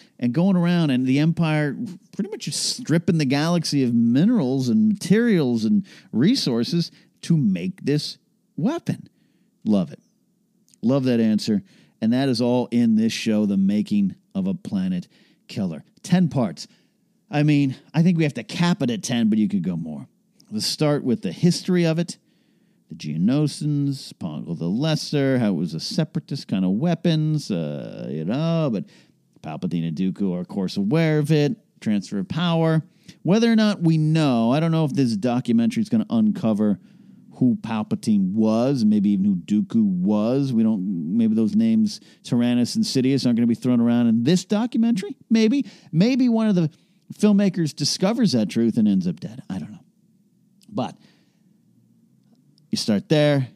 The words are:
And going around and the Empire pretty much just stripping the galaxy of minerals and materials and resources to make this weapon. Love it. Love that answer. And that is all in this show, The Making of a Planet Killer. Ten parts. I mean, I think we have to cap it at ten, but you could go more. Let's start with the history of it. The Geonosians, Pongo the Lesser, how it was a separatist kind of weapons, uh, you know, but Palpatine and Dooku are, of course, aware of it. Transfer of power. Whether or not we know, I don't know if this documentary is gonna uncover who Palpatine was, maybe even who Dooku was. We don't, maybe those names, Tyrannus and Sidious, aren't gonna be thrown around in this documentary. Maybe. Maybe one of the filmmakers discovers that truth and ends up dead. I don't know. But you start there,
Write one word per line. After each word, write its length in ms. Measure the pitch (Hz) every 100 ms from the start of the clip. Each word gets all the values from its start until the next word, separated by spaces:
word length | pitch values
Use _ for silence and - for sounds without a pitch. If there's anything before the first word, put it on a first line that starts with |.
| - -
And 140 | 120
going 220 | 123 190 180
around 360 | 170 175 156
and 140 | 127 131
the 120 | 135
Empire 580 | 160 165 165 151 147 123 123 180 _
pretty 180 | - 381
much 120 | 427
just 360 | - - - -
stripping 400 | 123 165 - 165
the 80 | 139
galaxy 580 | 139 160 175 151 147
of 100 | 127
minerals 760 | 120 117 127 196 240 127 135 127
and 180 | 110 107
materials 800 | 101 - 208 240 185 131 117 107
and 180 | 104 - - -
resources 800 | 107 165 269 - 117 117 170 160 - _ _
to 120 | - 165
make 480 | 113 92 92 -
this 360 | - 147 - - _ _ _ -
weapon. 540 | 190 339 - - - _ _ _ _ _ -
Love 260 | 101 78
it. 80 | - _ _ _ _ _ _ _ _
Love 220 | 113 139 131
that 140 | 117
answer. 440 | 110 107 - 104 - _ _ _
And 120 | 110
that 160 | 123 139
is 100 | 117
all 280 | 120 123 120
in 260 | 120 117 110
this 180 | 113
show, 340 | - 113 107 104
The 100 | 98
Making 580 | 98 104 98 104 95 92 _ 98
of 100 | 95
a 80 |
Planet 540 | 90 - 101 92 90 - _ _ _ -
Killer. 360 | - 92 78 - _
Ten 260 | - 175 165
parts. 380 | - 107 80 - _ _ _ _ _ -
I 100 | 147
mean, 340 | 151 147 139 123 _ 156
I 80 |
think 160 | 170 165
we 40 | 151
have 100 | 120
to 80 |
cap 400 | - - 175 180
it 80 | 127
at 100 | 110
ten, 280 | - 120 110
but 100 | 107
you 100 | 101
could 140 | 98
go 120 | 87 82
more. 320 | 80 73 - _ _ _ -
Let's 160 | 107 -
start 360 | - 151 147
with 200 | 127 110
the 80 | 92
history 540 | 82 175 175 - 180 165
of 120 | 160
it. 220 | 170 - _ _ _ _ _ _ -
The 60 | 80
Geonosians, 1200 | 78 78 98 143 151 - 151 147 139 135 - -
Pongo 360 | 87 76 64
the 160 | 85 82
Lesser, 680 | 110 160 147 - 147 135 127
how 100 | 107
it 60 | 85
was 180 | 85
a 60 | 80
separatist 680 | - - 156 160 - 139 -
kind 160 | 98
of 80 | 92
weapons, 800 | 101 170 170 180 160 156 151 -
uh, 560 | 87 76 73 55 50 58
you 140 | 73
know, 460 | 80 131 165 165 151
but 140 | 101 - - _ _ _ _
Palpatine 440 | 87 76 90 87 82
and 120 | 80
Dooku 360 | 95 87 98
are, 60 | 87
of 80 | 87
course, 300 | 101 95 -
aware 420 | 101 160 160 151
of 100 | 147
it. 280 | 156 147 - _ _
Transfer 380 | 110 104 95 104
of 100 | 92
power. 520 | - 175 165 160 160 - _ - -
Whether 280 | 151 214 233
or 60 | 226
not 240 | 214 196
we 160 | 165 160
know, 560 | 156 160 147 117 113
I 80 | 143
don't 100 | 165
know 140 | 160 151
if 80 |
this 240 | 143 127 107
documentary 640 | 123 120 123 117 117 113
is 80 | 107
gonna 160 | 113 107
uncover 680 | 113 107 98 113 104 107 98 - - - - -
who 240 | - 127 107
Palpatine 760 | 110 110 104 107 - 107 92
was, 540 | 104 110 110 127 139 107
maybe 240 | 107 101
even 160 | 101 101
who 100 | 92
Dooku 480 | - 104 101 113
was. 680 | 104 90 92 104 110 135 135
We 100 | 113
don't, 540 | 110 107 92 87 78 113
maybe 180 | 113 110
those 220 | 110 104
names, 420 | 113 110 107 - - _
Tyrannus 520 | - 120 120 120 117 113
and 100 | 104
Sidious, 400 | 135 127 139 123
aren't 100 | 117
gonna 120 | 120
be 60 |
thrown 280 | 117 127 120
around 260 | 117 120 117
in 160 | 113
this 220 | 120 180 -
documentary. 720 | 208 247 226 233 190 392 - -
Maybe. 360 | 226 220 277 - - -
Maybe 380 | 156 220 262 254
one 180 | 226 220
of 80 | 180
the 160 | 156 - _ _ - -
filmmakers 600 | 214 202 202 180 151 -
discovers 560 | 147 - 190 233 214
that 160 | 127 107
truth 300 | 117 117 110
and 100 | 104
ends 200 | 95 90
up 120 | 82
dead. 240 | - 120 -
I 100 | 92
don't 120 | -
know. 120 | - _ _ _ _ _ _ _ _ -
But 260 | 107 104 - _ _ _ _ _ _ _ _ _ _ _ _ _ _ _ _ _
you 80 | -
start 300 | - 101 -
there, 400 | 151 147 143 123